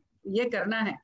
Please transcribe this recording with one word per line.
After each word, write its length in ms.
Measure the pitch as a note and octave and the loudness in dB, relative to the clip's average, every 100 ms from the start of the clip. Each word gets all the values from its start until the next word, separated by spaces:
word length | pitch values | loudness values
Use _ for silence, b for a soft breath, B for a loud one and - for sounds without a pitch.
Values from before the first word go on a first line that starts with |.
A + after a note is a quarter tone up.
| _ _ - | _ _ -2
ये 180 | G3 | 0
करना 360 | B3 G#3+ F#3 A3 | 2 0 0 0
है, 180 | G#3 - | 0 -2